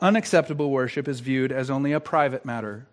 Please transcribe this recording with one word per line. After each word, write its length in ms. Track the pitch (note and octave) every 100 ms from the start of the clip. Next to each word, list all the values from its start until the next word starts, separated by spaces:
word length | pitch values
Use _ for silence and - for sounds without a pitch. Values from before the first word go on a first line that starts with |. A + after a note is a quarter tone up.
Unacceptable 680 | F#3 A3 - F3 D3+ D3 D3
worship 380 | C3+ B2 - C#3
is 140 | B2+
viewed 320 | B2+ C3 C3
as 160 | C3 B2+
only 240 | C3+ C#3+
a 80 | D3+
private 420 | - D#3+ C#3+ B2+
matter. 440 | - A#2 G#2+ G#2 C3